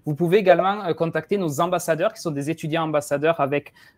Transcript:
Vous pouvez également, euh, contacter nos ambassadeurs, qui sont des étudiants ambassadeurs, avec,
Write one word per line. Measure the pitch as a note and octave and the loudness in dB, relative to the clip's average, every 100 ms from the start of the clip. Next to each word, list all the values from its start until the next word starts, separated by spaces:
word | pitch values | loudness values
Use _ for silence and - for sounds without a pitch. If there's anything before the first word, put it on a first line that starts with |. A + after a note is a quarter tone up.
| D3+ | -6
Vous | D3 | -2
pouvez | E3+ G3+ | 2 4
également, | F3+ E3+ F#3 G#3 F3+ | 6 4 4 0 -2
euh, | |
contacter | D#3 E3 D#3+ - G3+ | -2 -2 -2 -2 -2
nos | E3+ C3+ | -2 0
ambassadeurs, | E3+ F3 E3 D#3 G#3 | 0 0 0 0 0
qui | - | -2
sont | F3 | -6
des | C#3+ C#3+ | -4 -4
étudiants | E3 D#3 E3 | -6 -4 -4
ambassadeurs, | D#3+ D3+ D3 C#3+ D#3 E3 | -2 -2 -2 0 0 0
avec, | C#3 C#3+ - _ - | 0 -2 -6 _ -20